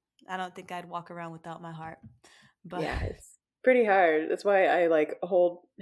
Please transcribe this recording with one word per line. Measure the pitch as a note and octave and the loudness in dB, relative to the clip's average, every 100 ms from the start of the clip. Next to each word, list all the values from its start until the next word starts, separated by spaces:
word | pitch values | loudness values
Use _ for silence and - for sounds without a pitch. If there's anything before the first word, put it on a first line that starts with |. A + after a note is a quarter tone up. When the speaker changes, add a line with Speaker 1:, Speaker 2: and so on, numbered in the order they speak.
| _ _ - | _ _ -12
Speaker 1:
I | F#3 | -10
don't | F#3 F3+ | -10 -12
think | F#3 | -14
I'd | F3+ E3+ | -14 -12
walk | F3 E3+ | -14 -14
around | F3 E3 | -14 -14
without | E3 E3+ E3 | -14 -16 -16
my | E3+ | -14
heart. | D#3+ D#3+ - - _ _ _ _ _ | -14 -14 -18 -20 _ _ _ _ _
But | E3+ F3+ | -12 -8
Speaker 2:
Yeah, | D3+ C3 | -6 -6
it's | - - - _ _ _ | -8 -10 -20 _ _ _
pretty | B3+ B3+ | 2 4
hard. | G#3+ G3 E3+ D#3 D#3+ | 4 4 4 2 0
That's | F3+ G3+ | -2 2
why | G3 E3 | 4 4
I, | D#3+ F3 | 4 4
like, | D#3+ D3+ - | 2 0 -4
hold, | F3+ F#3 F3 F3 _ - | 0 2 2 0 _ -18